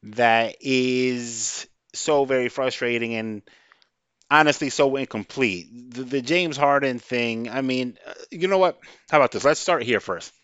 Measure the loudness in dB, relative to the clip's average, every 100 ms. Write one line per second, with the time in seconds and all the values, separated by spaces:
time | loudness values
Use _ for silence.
0 | -14 2 4 4 2 -4 0 2 2 2
1 | 0 -2 -6 -6 -8 -8 -14 _ _ -10
2 | 0 2 4 2 0 -2 -4 -2 -2 -2
3 | -2 -4 -6 -8 -14 _ _ _ _ _
4 | _ _ _ 6 6 2 -2 2 2 2
5 | -4 -6 -8 0 0 0 -10 -18 -16 -12
6 | -4 -4 0 0 0 2 2 4 2 -2
7 | -4 -2 -2 -2 -4 -4 -2 -2 -4 -8
8 | -18 -18 -16 -4 0 4 2 0 -14 -20
9 | _ -2 -2 0 0 0 -2 -2 0 -2
10 | -2 -10 -10 _